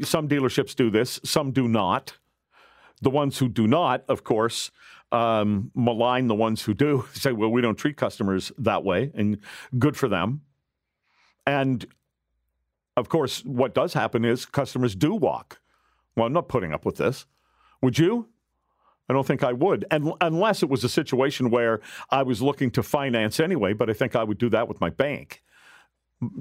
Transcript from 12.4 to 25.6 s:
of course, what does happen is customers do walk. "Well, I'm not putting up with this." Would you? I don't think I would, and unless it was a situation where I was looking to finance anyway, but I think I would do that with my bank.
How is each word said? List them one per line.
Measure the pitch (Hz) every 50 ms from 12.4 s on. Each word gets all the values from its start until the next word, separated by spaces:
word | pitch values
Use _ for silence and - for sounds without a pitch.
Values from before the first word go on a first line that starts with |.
| _ _ _ _ _ _ _ _ _ _ _
of | 127 117
course, | - - 165 139 - - - -
what | 147 131 123 131 117 -
does | 127 151 180 -
happen | 139 107 110 - 117 113
is | 117 123 123 -
customers | - - 143 131 - - 127 127 117 95
do | 92 151 156 220
walk. | 214 135 87 65 58 - _ - - _ _ _ _ _ _ _ _ _ _ _
"Well, | 117 113
I'm | 120 143
not | 175 165 -
putting | - 120 90 80 76
up | - -
with | 98 -
this." | - 73 113 139 - - _ _ _ _ _ _ _ _ _ _ _ 131
Would | 127 117 151
you? | 165 185 233 240 220 - _ _ _ _ _ _ _ _ _ _ _ _ _ _ _ -
I | 131
don't | 139 135
think | - 147 - 143
I | 127
would, | 123 123 160 202 170 208 - -
and | 160 151 143 160 - -
unless | 180 165 160 170 208 220 196 - 180
it | 127
was | 135 110 113
a | 113
situation | - 165 147 - 135 120 135 143 - - 127 117
where | 117 120 117 113 113 107 - - - - - -
I | 131 139 135
was | 127 123 92
looking | 127 143 143 - 139 120
to | - 123
finance | 107 - - 143 139 135 117 113 107 107 - -
anyway, | 160 185 190 135 101 92 107
but | 104 120 107
I | 107
think | - 135 123 -
I | 120 113
would | 107 101
do | - 120 117
that | 110 107 117 104
with | 104 -
my | 90 85
bank. | 82 - 135 147 127 - - - - - _ _ _ _